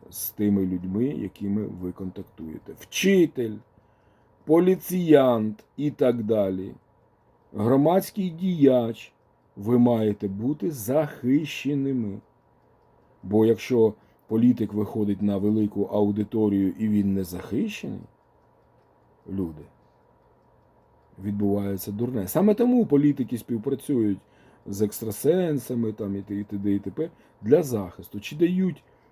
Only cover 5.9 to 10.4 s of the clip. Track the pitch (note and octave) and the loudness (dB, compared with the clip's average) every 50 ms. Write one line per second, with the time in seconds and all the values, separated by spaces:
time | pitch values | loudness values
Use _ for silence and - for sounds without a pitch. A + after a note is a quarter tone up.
5.9 | - - C#3+ B2+ A#2+ A#2+ A2 G#2 A2+ G#2+ G2+ F#2+ F#2+ F#2 F#2 G2 - - _ _ | 0 2 2 2 2 2 0 0 0 2 2 0 -2 -4 -6 -10 -14 -18 _ _
6.9 | _ _ _ _ _ _ _ _ _ _ _ _ - G#2 G#2 A2+ C3 C#3 C#4+ - | _ _ _ _ _ _ _ _ _ _ _ _ -6 -2 2 2 4 4 4 4
7.9 | F3 G3 - - - G#3+ F#3+ F3+ D#3+ D#3+ F3+ F#3+ F3+ E3 C#3+ C3 B2+ B2 A#2 A2+ | 4 2 0 -2 -4 -6 -6 -6 -6 -4 -4 -4 2 4 6 6 6 6 2 0
8.9 | A2+ - - - _ _ _ _ _ _ _ _ _ - G2+ G#2+ A#2+ A#2+ A#2+ A#2+ | -4 -8 -12 -20 _ _ _ _ _ _ _ _ _ -10 -2 2 4 4 6 6
9.9 | A#2+ A2+ A2 G#2+ G#2 - - G2+ F#2+ G2+ | 4 4 2 0 0 0 -4 -6 -6 -4